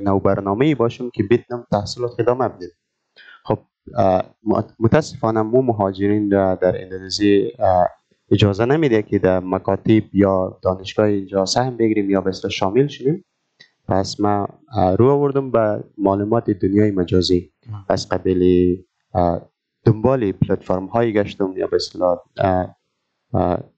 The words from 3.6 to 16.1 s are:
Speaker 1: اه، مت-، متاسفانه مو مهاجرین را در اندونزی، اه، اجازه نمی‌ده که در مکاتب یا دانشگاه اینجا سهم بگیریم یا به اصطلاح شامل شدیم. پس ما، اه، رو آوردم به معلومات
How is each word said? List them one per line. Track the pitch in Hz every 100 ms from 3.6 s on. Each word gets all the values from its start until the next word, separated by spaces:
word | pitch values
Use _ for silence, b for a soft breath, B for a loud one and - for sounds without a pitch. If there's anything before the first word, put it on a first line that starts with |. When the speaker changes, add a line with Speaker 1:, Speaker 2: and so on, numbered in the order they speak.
| _ _ - -
Speaker 1:
اه، | 98 92 - _
مت-، | 107 107 110 -
متاسفانه | 113 147 156 - 113 110
مو | 110 127
مهاجرین | 127 104 98 95 101 104 101
را | 98 95
در | 92 90 95
اندونزی، | 92 92 95 98 104 101 110 -
اه، | 98 92 90 - _ _ _
اجازه | 101 104 98
نمی‌ده | 120 151 147 107
که | 104 101
در | 92 92
مکاتب | 90 95 - 95 - 107 101
یا | 95 98 95 92 -
دانشگاه | 95 92 95 - 107
اینجا | 101 98 98
سهم | 95 123 127 117
بگیریم | 113 107 98
یا | 98
به | 95
اصطلاح | 92 101
شامل | - 98 113 143
شدیم. | - 127 185 - _ _ _ b b -
پس | 95 98 -
ما، | 104 104 101 - _ 104
اه، | 92 95
رو | 127
آوردم | 143 143 139 135
به | 117 107 107 - -
معلومات | 98